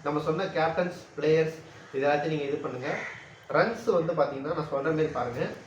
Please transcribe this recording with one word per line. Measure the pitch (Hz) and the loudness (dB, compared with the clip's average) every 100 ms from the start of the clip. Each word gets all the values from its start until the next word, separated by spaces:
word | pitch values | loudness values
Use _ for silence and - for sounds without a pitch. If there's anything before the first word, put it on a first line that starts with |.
நம்ம | 143 151 | -2 -2
சொன்ன | 160 165 | 0 -2
கேப்டன்ஸ், | 185 165 165 180 175 - - - | -2 0 0 0 -2 -4 -14 -2
பிளேயர்ஸ் | 151 160 160 - - - - | 4 4 4 -2 -16 -20 -8
இது | 135 143 | 0 2
எல்லாத்தையும் | 147 156 | 2 2
நீங்க | 156 | -2
இது | 139 143 | -2 -2
பண்ணுங்க. | 139 127 139 - - - - - - | -4 -6 -6 -6 -6 -12 -16 -20 -2
ரன்ஸ் | 143 202 233 - | 2 2 2 2
வந்து | 180 160 | 2 2
பாத்தீங்கன்னா | 156 143 135 143 165 | 2 2 0 -4 -4
நான் | 156 | -2
சொல்ற | 139 | -2
மாதிரி | 156 156 156 | 0 2 0
பாருங்க | 131 117 123 196 - | 0 -4 -2 -4 -6